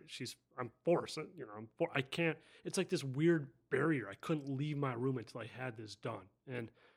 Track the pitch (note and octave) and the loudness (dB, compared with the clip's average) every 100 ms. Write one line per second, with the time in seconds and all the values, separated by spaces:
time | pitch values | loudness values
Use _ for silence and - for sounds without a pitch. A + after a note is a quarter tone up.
0 | - - A#2+ - _ - B2 - - E3+ | -8 -8 -8 -10 _ -8 -8 -2 2 4
1 | A2+ - D3+ - A2+ G#2+ A2 - E3 C#3+ | 2 -6 -8 -10 -10 -10 -10 -2 0 2
2 | C3+ - E3+ D3+ - - F3 G3 F#3 F#3 | 0 2 2 0 -6 -14 -4 -2 0 0
3 | C#3 B2+ E3 E3 C3+ - _ C3 D3+ D3+ | 0 4 6 6 2 -10 _ 2 4 4
4 | G2+ G2 - D#3 C#3 C3 D3+ C#3+ C#3 A#2+ | 0 -6 -2 -2 0 -2 0 0 0 0
5 | B2+ B2+ A2 B2 G#2+ A#2+ B2+ A2+ G#2+ - | 0 0 -4 -8 -10 -6 -6 -6 -10 -8
6 | B2+ G#2+ F#2+ _ - B2 A2+ - - | -6 -6 -8 _ -8 -6 -6 -10 -20